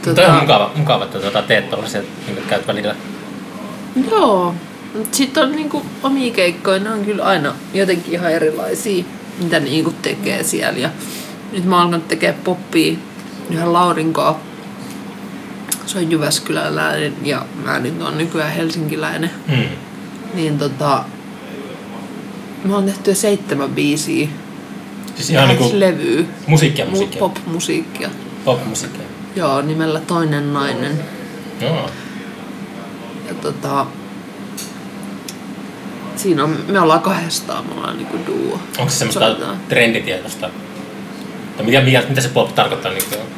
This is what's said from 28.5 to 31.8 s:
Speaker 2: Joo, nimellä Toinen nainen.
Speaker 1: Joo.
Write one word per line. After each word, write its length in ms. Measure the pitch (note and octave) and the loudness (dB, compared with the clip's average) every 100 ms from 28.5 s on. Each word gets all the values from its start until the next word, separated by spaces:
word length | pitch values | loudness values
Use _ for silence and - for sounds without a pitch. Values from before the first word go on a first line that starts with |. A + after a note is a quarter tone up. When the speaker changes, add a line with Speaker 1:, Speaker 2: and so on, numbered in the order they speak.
| B2+ - - - - - - - G3 | 2 0 -4 -6 -8 -10 -10 -8 -2
Speaker 2:
Joo, 260 | D#3+ C3+ | 0 2
nimellä 380 | D3 D#3 D#3+ D#3 | 0 0 0 0
Toinen 540 | D#3 F3 D#3+ C#3+ C#3+ | 0 0 2 2 0
nainen. 460 | C#3+ C#3 A#2+ C#3 D3+ D3 - - - - - | 0 0 -2 -2 -2 -4 -10 -12 -12 -12 -6
Speaker 1:
Joo. 280 | B2+ D#3 | -2 -2